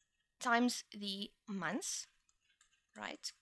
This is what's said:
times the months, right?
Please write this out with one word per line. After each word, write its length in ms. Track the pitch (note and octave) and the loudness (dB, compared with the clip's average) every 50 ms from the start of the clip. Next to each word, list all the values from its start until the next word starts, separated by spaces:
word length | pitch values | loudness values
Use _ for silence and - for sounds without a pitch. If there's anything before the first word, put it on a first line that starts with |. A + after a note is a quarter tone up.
| _ _ _ _ _ _ _ - | _ _ _ _ _ _ _ -2
times 460 | - B3+ A#3 A#3 B3 B3 - - - - | 2 6 6 6 6 6 2 0 -6 -10
the 380 | - G#3 G3+ G3+ F#3+ G3 G3+ - - _ _ | -12 -8 -6 -6 -6 -6 -6 -10 -12 _ _
months, 600 | - G3 G3 E3 D#3 G3 D#4 G4+ - - - - - _ _ _ _ _ _ _ _ _ _ _ _ _ _ _ _ - | -6 -4 -2 -2 -2 -2 -2 -2 -4 -4 -6 -8 -10 _ _ _ _ _ _ _ _ _ _ _ _ _ _ _ _ -14
right? 360 | - - F#2 - - - - - _ | -10 -8 -8 -8 -8 -10 -10 -10 _